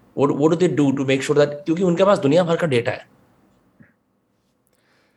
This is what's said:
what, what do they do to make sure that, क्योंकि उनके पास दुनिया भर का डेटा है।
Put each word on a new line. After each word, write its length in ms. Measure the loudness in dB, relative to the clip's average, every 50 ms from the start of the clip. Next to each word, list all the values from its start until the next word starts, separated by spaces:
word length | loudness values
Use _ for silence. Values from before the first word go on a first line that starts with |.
| _ _ _ -2
what, 100 | -2 0 0 0
what 120 | 0 0
do 80 | 2 2
they 140 | 0 0
do 140 | 0 0 0
to 140 | 0 0 -2
make 200 | -2 -2 -2 -2
sure 160 | -2 0 2
that, 120 | 2 2 0
क्योंकि 340 | -2 -8 -6 -6 -4 -2
उनके 220 | 0 0 0 2 2
पास 140 | 2 2 2
दुनिया 260 | 2 2 2 2 2
भर 120 | 0 -2
का 100 | -2 -2
डेटा 260 | -2 -2 -2 -2 -2
है। 160 | -8 -8 -14 _ _ _ _ _ _ _ _ _ _ _ _ _ _ _ _ _ _ _ _ _ _ _ _ _ _ _ _ _ _ _ _ _ _ _ _ _ _ _ _ _ _